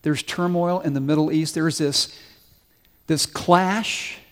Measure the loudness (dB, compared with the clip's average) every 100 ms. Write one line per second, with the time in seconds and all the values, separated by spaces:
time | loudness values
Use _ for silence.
0 | 0 -2 -4 -2 0 2 0 0 -2 -2
1 | 0 2 2 0 -2 -2 -2 0 0 0
2 | -4 -8 -20 -20 _ _ _ _ _ _
3 | -2 -2 -2 -4 4 4 4 -2 -4 -6
4 | -8 -14 -20